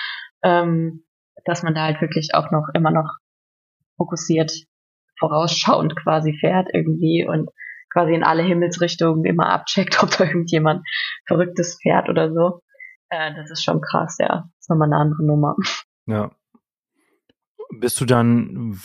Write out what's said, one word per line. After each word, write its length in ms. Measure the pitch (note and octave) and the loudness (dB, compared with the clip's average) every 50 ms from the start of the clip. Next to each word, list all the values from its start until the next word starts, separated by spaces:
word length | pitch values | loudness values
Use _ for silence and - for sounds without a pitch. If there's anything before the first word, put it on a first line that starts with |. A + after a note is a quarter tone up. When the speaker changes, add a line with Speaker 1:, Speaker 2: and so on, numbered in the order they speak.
| - - - - - - _ - - | -10 -10 -12 -12 -16 -20 _ -2 0
Speaker 1:
ähm, 600 | F#3 F3 F3 E3+ E3+ E3 E3 E3 E3 E3 D#3+ _ _ _ _ _ _ _ - - | 2 2 4 2 2 0 0 0 -2 -6 -10 _ _ _ _ _ _ _ -10 -6
dass 160 | - E3+ - | -6 -4 -2
man 140 | - E3 D#3 | -2 -2 -2
da 80 | D#3 D#3 | 0 0
halt 180 | D#3 D3+ - | -2 -2 -2
wirklich 320 | E3 D#3 - D#3+ D3+ - - | -2 -2 -2 -4 -4 0 -2
auch 160 | D#3 D3+ - | -2 0 0
noch, 200 | D#3+ D3+ D3+ - - | -2 -2 -2 -2 -2
immer 180 | E3 E3 D#3 | 0 2 2
noch 180 | D#3+ D#3+ D3+ D#3 - - _ _ _ _ _ _ _ _ _ _ _ _ _ _ _ | 2 2 0 -2 -8 -14 _ _ _ _ _ _ _ _ _ _ _ _ _ _ _
fokussiert, 540 | - - - F3+ E3 - - E3 D#3+ D#3+ D#3 - - - _ _ _ _ _ _ _ _ _ - - | -6 -4 -4 -4 -6 -2 0 0 0 0 0 -4 -12 -14 _ _ _ _ _ _ _ _ _ -8 -4
vorausschauend 760 | - D3+ D3+ D#3 E3 E3+ - - - G#3+ C4 - D#3 D#3+ - | -2 0 0 0 0 0 -2 0 2 2 2 2 2 -2 -4
quasi 380 | - - - D#3 D#3+ D#3 D#3 D3+ D3+ | -4 -2 0 0 2 0 0 -2 0
fährt 300 | - D#3+ F#3 F#3 F#3 - - | 0 2 2 2 0 0 0
irgendwie 540 | E3+ D#3+ D#3+ D#3+ D#3+ F3 D#3+ E3 E3+ - | 0 0 0 0 0 0 0 0 0 0
und 220 | - E3 D#3 E3+ - _ - - - - - - - - | 0 -2 -2 -4 -4 _ -18 -20 -20 -20 -20 -12 -4 0
quasi 200 | F3 F3 D#3+ E3 | 0 2 2 2
in 100 | E3 E3+ | 2 2
alle 180 | - D#3+ E3 | 2 2 2
Himmelsrichtungen 840 | E3+ F#3 F3 E3+ F3 F3 E3+ F3 F3 E3+ - - E3+ E3 D#3+ D#3+ D#3+ | 2 2 2 2 2 0 0 0 -2 -2 0 0 2 2 2 2 2
immer 240 | F#3 F3 E3+ E3+ - | 2 2 2 2 2
abcheckt, 520 | F2+ - - - - G3+ F#3 - - - | 0 0 -2 -2 -2 -2 0 0 2 0
<laughs> 20 | - | 0
ob 60 | - - | 2 2
da 60 | - F#3+ | 2 2
irgendjemand 600 | E3 - F3 E3 E3+ E3 D#3 D#3 D#3 D3+ - - - - - - - - - - | 2 2 -2 0 0 2 2 4 2 2 0 -4 -6 -6 -6 -6 -6 -8 -10 -4
Verrücktes 500 | - F3 E3 F3+ F3 F3 - E3+ - - - | -2 0 0 0 0 0 -4 -4 -4 -4 -2
fährt 280 | - E3 E3 F3+ - - | 0 2 2 2 2 2
oder 240 | E3+ D#3+ D#3+ D#3+ D#3+ | 0 2 0 0 2
so. 280 | E3 E3+ F3+ F3 F3 _ _ _ - - - - _ _ - | 2 2 0 0 -4 _ _ _ -20 -20 -20 -20 _ _ -8
Äh, 240 | F3+ E3 D#3 D3+ D3 | -6 -6 -4 -6 -6
das 160 | E3 D3+ D3+ | -10 -14 -12
ist 120 | E3 D#3+ - | -8 -6 -2
schon 180 | - E3 D#3 | -2 -2 -2
krass, 360 | D3+ - - E3 E3 D#3+ - - | -2 -2 -2 -2 -2 -2 0 0
ja. 260 | - - - E3 - | 0 0 0 -2 -4
Das 160 | - _ _ | -10 _ _
ist 80 | - - | -4 0
nochmal 180 | E3+ D#3 D#3 | 2 2 4
eine 140 | D3+ D3+ D3+ | 4 4 2
andere 240 | D3+ D3+ D3+ D#3 D#3 | 2 2 2 2 2
Nummer. 300 | D3+ D3 D3 D3 C#3+ - - F#3+ - - - - _ _ _ - | 2 4 2 2 0 0 -2 -4 -4 -4 -8 -12 _ _ _ -6
Speaker 2:
Ja. 240 | - A2 G#2+ G#2 - _ _ _ _ _ _ _ _ _ _ _ _ _ _ _ _ _ _ _ _ _ _ _ _ _ - - - - A2+ | -4 -2 -2 -4 -4 _ _ _ _ _ _ _ _ _ _ _ _ _ _ _ _ _ _ _ _ _ _ _ _ _ -20 -16 -14 -8 -4
Bist 220 | A2+ A#2+ - - | -4 -2 -2 0
du 40 | C3+ | 2
dann 680 | A#2+ C3 A#2+ A#2 A#2 A#2+ A#2+ - - - B2+ A#2+ A2+ G2+ F#2+ - | 2 4 4 6 4 4 4 2 -2 -6 -8 -8 -8 -8 -10 -10